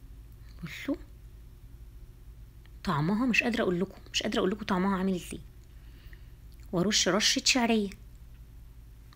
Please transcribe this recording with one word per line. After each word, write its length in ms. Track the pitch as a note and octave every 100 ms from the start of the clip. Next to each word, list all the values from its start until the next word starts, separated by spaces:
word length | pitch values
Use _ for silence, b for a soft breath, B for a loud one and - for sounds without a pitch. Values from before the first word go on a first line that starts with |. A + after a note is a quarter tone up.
| - - - - - -
بصوا 320 | E3+ - - - - - - - - - - - - - - - - - - - - -
طعمها، 420 | - D3+ D#3 G#3 B3+
مش 180 | G#3
قادرة 180 | B3 A#3
اقول 180 | G#3 F3
لكم، 220 | G3 - -
مش 100 | -
قادرة 160 | - A3
اقول 120 | F#3
لكم 140 | G#3+ -
طعمها 320 | F#3 F#3+ F#3+
عامل 180 | F#3+ F3+
ازاي. 260 | - D#3 - - - b b b b b b - - - -
وارش 360 | F3+ F#3 G#3 -
رشة 340 | F3+ - - -
شعرية، 440 | C4+ A#3 A3+ G3+ - - - - - - - - - - - -